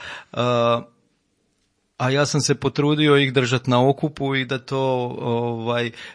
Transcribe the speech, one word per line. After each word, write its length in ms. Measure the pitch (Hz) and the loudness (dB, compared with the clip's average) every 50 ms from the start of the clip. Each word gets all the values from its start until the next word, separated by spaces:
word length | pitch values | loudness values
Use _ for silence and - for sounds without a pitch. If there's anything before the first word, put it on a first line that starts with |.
| - - - - - - | -6 -16 -16 -16 -16 -12
a, 500 | - 120 120 123 123 120 117 117 117 117 - - _ _ _ _ _ _ _ _ _ _ _ _ _ _ _ _ _ _ _ _ _ | -6 -2 -2 0 2 2 2 2 2 0 -2 -10 _ _ _ _ _ _ _ _ _ _ _ _ _ _ _ _ _ _ _ _ _
a 120 | - 127 127 | -4 -2 0
ja 160 | 135 143 143 | 2 2 0
sam 160 | 120 - 147 | 2 0 -2
se 140 | 127 - 139 | 0 0 -2
potrudio 640 | - - 135 - - 143 147 151 151 151 151 143 | 0 0 -4 0 0 0 0 2 2 4 6 6
ih 160 | 143 143 135 123 | 6 4 2 2
držat 340 | 135 127 120 131 123 - | 0 2 2 0 -2 0
na 220 | 127 123 123 127 139 | 2 4 4 4 4
okupu 460 | 135 - 160 151 151 - 139 135 135 | 2 2 -2 -4 -4 -4 -4 -2 -2
i 100 | 135 131 | -2 -2
da 120 | 123 139 | -4 -6
to, 580 | 127 - - 139 135 135 131 131 127 123 123 127 - | -6 -6 -4 -4 -2 0 0 0 -2 -2 -4 -6 -6
ovaj, 680 | - 120 117 117 120 120 117 113 113 117 120 120 120 | -4 -2 -2 -2 -2 -4 -4 -4 -4 -2 -2 -2 -2
e, 40 | 113 113 - - - | -4 -6 -10 -18 -20